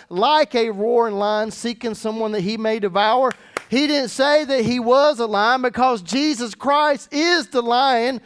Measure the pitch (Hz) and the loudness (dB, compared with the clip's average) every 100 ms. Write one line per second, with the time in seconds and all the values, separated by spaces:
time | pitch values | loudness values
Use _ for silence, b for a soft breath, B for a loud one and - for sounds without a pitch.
0 | B 175 233 302 302 240 233 196 214 240 | B -2 2 2 2 0 -2 -2 0 2
1 | 233 202 208 214 220 - 233 240 240 214 | 0 0 -2 -2 -4 -6 -8 -6 -8 -6
2 | 220 220 220 208 185 226 220 220 202 180 | -6 -4 -4 -4 -4 -2 -2 -2 -2 2
3 | 214 247 262 - B B B 240 294 294 | 2 2 0 -2 B B B 0 0 0
4 | 247 - 269 302 285 269 220 247 226 254 | -2 0 2 2 2 0 0 0 2 4
5 | 294 247 233 202 214 254 254 220 254 233 | 4 2 -2 0 2 2 0 0 0 0
6 | 170 233 302 247 240 190 247 285 302 285 | -2 -2 -2 -2 -6 -6 0 2 2 0
7 | - 294 330 349 247 262 233 240 277 240 | -4 -2 0 0 -2 -4 0 2 2 2
8 | 240 254 | 0 -4